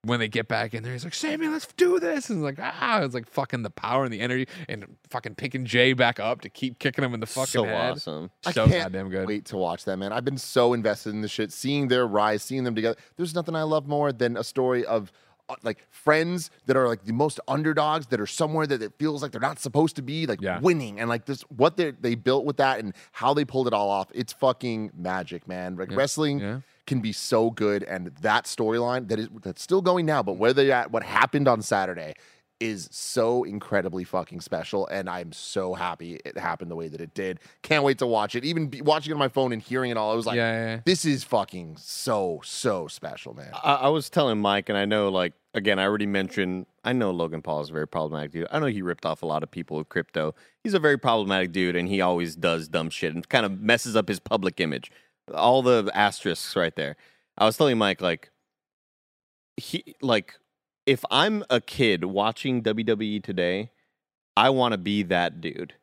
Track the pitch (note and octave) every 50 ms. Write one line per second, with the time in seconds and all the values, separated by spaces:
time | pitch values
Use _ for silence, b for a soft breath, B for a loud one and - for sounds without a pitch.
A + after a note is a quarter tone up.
0 | - A2 A#2+ A#2+ A2+ A2 G#2+ A2+ - _ A2+ A2 A2+ A2+ G#2+ A2 A2 A#2+ B2+ B2
1 | C#3 E3+ - - - D#4 D4+ D#4 E4 D#4 D#4 D#4+ - - _ - F4+ F4 F4+ F4+
2 | E4+ E4+ D#4+ C#4+ B3 - A3+ F3 D3+ C#3+ C#3 D3+ - - - - - - A3+ G#3+
3 | C#3 C3+ B2 B2 A#2 _ - - C3+ - - B2 A2+ G2+ - - - G#2 B2 C3+
4 | C3+ B2 A2+ G2 A2+ B2 B2+ B2+ C3 B B F3+ D#3+ B - G#2+ G2 - - _
5 | _ _ - B2 - A2+ - - C#3+ C3 B2+ C3 B2+ A2+ A2 B2 B2 C3 C3 A#2+
6 | B2 A#2 A#2+ - G2+ A2+ A#2+ G2 - G#2 _ - - C3 A#2 _ - C#3+ B2 -
7 | C#3 B2 A#2+ A2+ A2+ - - C3 C3 - - B2 G#2+ G#2+ A2 A2 A#2 - - -
8 | - - D2+ D#2 E2 F#2 _ _ - F3 F3 - A2 A#2+ F3 F3+ - F#2 F#2 F#2+
9 | G2 F#2+ F#2 F#2+ F#2+ F#2 G#2+ G#2+ - - - F#2+ F#2 E2 E2+ F2+ - G2+ F#2+ F#2+
10 | G2 G2+ G#2+ B2 B2 C#3 C#3 B2 - - - C3 A#2+ A#2+ B2 A#2 G#2 A2 G#2 -
11 | - G#2+ G#2 G#2+ G#2+ G#2 - - A2 G2+ - - - C3+ C#3+ C#3+ C#3 B2+ B2+ B2+
12 | B2 A2+ G2+ G#2 G#2 G#2+ G#2+ G#2 - - C3+ C3+ B2+ B2 A2+ A2 G#2+ A2+ A2+ b
13 | b b b - F3 E3+ D#3 F3 D#3+ E3 E3 D#3+ D#3 D#3 D#3 D3+ C#3 C#3+ D3 D3
14 | D3 C#3+ C3 A#2 B2 A#2 A#2+ G#2 A#2 - - C3+ B2+ B2+ B2+ B2 A#2 - A2+ A2+
15 | G2+ F#2 b b b b b b b - B2+ - - A#2 G#2+ - _ _ _ -
16 | - D3+ D3+ D#3 E3 E3+ F3+ F3+ D#3 - b b b - C3 C3+ C3 A#2+ A#2 -
17 | F#2+ G#2 A2+ A#2+ D3 D#3 - - - - C3 D3 D#3 D#3 D#3 D#3 D3+ D3+ D#3 D#3+
18 | C#3+ A#2 B2+ G#2+ G#2 - - - E3 D3+ D#3 D#3+ D#3 C#3+ C#3 A#2 A2 G#2 _ _
19 | C#3+ D#3 D3 C#3 C#3+ C#3 - A#2 A#2+ C#3 D#3 - - C3+ A2+ C#3+ D#3+ D#3 - -
20 | C3 B2 D3 D#3+ E3 C3+ G#2+ E2 F#2+ F#2+ F2+ F2 B2+ F#3 F3 D#3 C3 A2 G#2 G2+
21 | A#2 A#2 A#2 A#2 - - C#3 C3 - _ C#3 A2+ B2+ - - - F3 D3+ B2+ -
22 | - A#2+ A#2+ A#2 G2 B2 C3 C#3 B2 D3 C#3 - C#3 C3+ C3 G#2+ A2+ G2+ B B
23 | B B _ - A2 C3 C#3+ D3 D3 B2 - C3 C3 B2 A2+ G2+ G2+ G2+ G2+ G2
24 | F#2+ _ - - B2 - - _ C#3 C3 B2 _ B2+ B2 A2+ A2 G#2+ G#2 - E2
25 | F2 F2+ F#2 F#2+ F2 - F2+ E2+ _ - F#2 F2+ F2+ F#2 F#2 F2 F#2+ - - B2+
26 | C#3 C#3 - D3+ D#3 D3 C#3+ C#3+ G2+ G2+ A2+ C3 b b b b b - C#3 B2+
27 | G#2+ A2 G2 - - - C3 A2+ A2+ A#2 A2 - G#2+ G#2 G2+ G2+ F#2+ - F#2+ F#2
28 | F2+ F2 C#2+ - - G#2+ G#2+ A#2+ - - - - A#2 G#2+ A2+ A#2 A#2+ A#2+ B2 B2+
29 | B2 F#2+ A2+ G#2+ A2 B2 G2 A2+ - F#2+ F2 - - - E3+ G3 F#3 F3+ F3+ F3+
30 | E3 D#3 D#3 C#3 G#2+ G2 F#2+ - G#2+ A#2+ C3 C#3 C#3 C3+ C3 B2 A#2 - - A2+
31 | - - - A2 A#2+ - - D3 C#3+ C3 A#2+ A2 G2+ - A2 G2 F#2+ F#2 F2+ E2+
32 | D#2+ D2+ D#2 b b b b b b b _ _ A2+ A2+ G#2+ F#2+ D#2+ - - -
33 | - - - B2 A2+ A#2 B2 B2 D#2+ D#2 G2+ G#2 - - G#2+ G2+ F2 F2+ E2 F#2
34 | F2+ - - F#2 E2+ - F2+ F2 D#2+ - - E2 E2 - - G2 F#2+ - - G2
35 | F#2+ F#2 F2+ F2+ F2 E2 D#2 - - - - G2+ F#2+ F#2 F2+ F2 F2 F2+ E2+ _
36 | E2+ E2+ F2 - - - - - - E2+ E2 - F#2 E2+ E2+ E2 E2 D#2+ D2 D#2+
37 | E2 D#2 _ - F#2+ F#2+ F2+ F2 b b b b - - D#3 D3+ C#3 C#3 C3+ -
38 | C3+ A#2+ A#2 G#2+ G#2 G#2 - A#2+ B2 D3+ E3+ E3 D#3+ C#3 C3 B2+ C#3+ D3 D3+ D#3
39 | C#3+ D3+ D#3 D3 C#3+ B2+ - C3+ C3 B2+ A#2+ A2 G2+ - B2 C3 B2+ B2 A#2+ A2+
40 | G#2+ G#2+ A2 A#2 A2 A#2 A#2 A#2+ A#2 A2+ A2+ A2+ A2+ A2+ A2+ A2+ A#2 E3+ F#3 D#3+
41 | - D#3 C#3 B2+ - - - A2 G2 - - F#2 E2+ D#2+ D#2 D#2+ - - - -
42 | - B2+ A2+ G#2 F#2+ F2+ E2 D2+ - - - - - B2 G2+ F2+ E2 E2+ - -
43 | - D2+ - - - - A1+ - C#2 - - - - - C#3+ C3+ B2+ C#3 D#3 D#3+
44 | C#3 - - E3+ D3 B2+ A2 G#2 G#2 G2+ G2+ G2+ - - G#2 G2+ G2+ G2+ G#2+ G#2+
45 | G2+ G2 F#2+ F#2 F2+ F2 - _ _ _ - A2 G2 G#2 G2+ F#2+ F#2+ G2 G#2 G#2+
46 | G#2 G2+ G2 G2 F#2+ F#2 - G#2 F#2+ F2+ F#2 F#2 F2+ _ _ _ - A2+ B2+ B2+
47 | A2+ G2 F2+ F2 E2+ D#2+ D#2+ D#2+ D2+ - D#2 D2+ D2+ D2+ D#2+ D#2 D2+ - - E2
48 | D#2+ D2+ D#2+ D2+ D2+ D2 D2+ E2 E2 - - D#3 D#3 C3+ A2 G2+ F#2 F2 E2+ -
49 | - E2 D#2+ - - D#2+ D2+ D#2 D#2 - - F2 D#2+ - D#2 D#2 D#2 _ - F2+
50 | E2 _ - E2 D2+ D#2 - b b b b b _ A3+ G3 F#3 D3+ D3+ C#3+ B2
51 | - C3 A#2 A2 G#2 G2 G2 F#2+ F#2 F2+ E2 F#2+ F2+ F2+ F2 F2 F2 F#2 G2+ F#2+
52 | F#2 F2+ F2+ E2+ F2 E2+ D#2 E2 E2+ F2 E2+ E2 D#2+ D#2 D#2+ E2+ D#2+ D#2+ - -
53 | - D#2+ D#2 E2+ E2+ _ - B2+ A2 G2+ G2 F#2+ G#2+ G#2+ A#2 A#2+ - B2 G#2+ A2
54 | G2 F2+ G#2 F2+ _ - - G#2+ F#2+ F#2 E2+ - F2+ D#2 C#2+ B1 - - b b
55 | b b b b _ - - D#2+ E2+ A#2+ B2+ C3+ B2+ B2+ B2 A2+ G2+ G#2 - G2
56 | G#2 G2+ - - - G2 E2 - - - - G2 F2 E2 - - D2+ C#2+ D2 b
57 | b b b b b b _ - G#2 A2 A2 - D#3+ C#3+ B2 A2+ G#2+ G2 F#2 -
58 | F#2 F2+ E2+ D#2+ - _ _ _ _ _ _ _ _ _ _ _ _ _ _ _
59 | _ _ _ _ _ _ _ _ _ _ _ - - - - - - - - _
60 | C#3 C3 A#2 G#2 F#2 - - _ _ _ _ _ _ _ _ _ _ C3+ C3+ A#2+
61 | - - G#2+ C3+ D#3+ G#3+ A3 G#3 - _ C3 A#2+ - - - - C3 A2+ G2 E2+
62 | E2+ F#2 F#2+ G2+ G2+ A2 A2+ - - C#3 B2+ B2 A2 A2+ G#2+ A2 A2+ A2+ A2+ G#2
63 | A2+ G#2+ G#2 G#2 F#2+ - G2 F2+ F2 F2 F2+ G2 A2 A#2 _ _ _ _ _ _
64 | _ _ _ _ _ _ _ G2+ A2 C3 C3+ C3 B2 A#2+ A2 F#2+ F2 G2 G#2 G#2
65 | G2+ E2+ F#2 F2 F2 E2 - E2 E2 D#2+ C#2+ - F2 - - _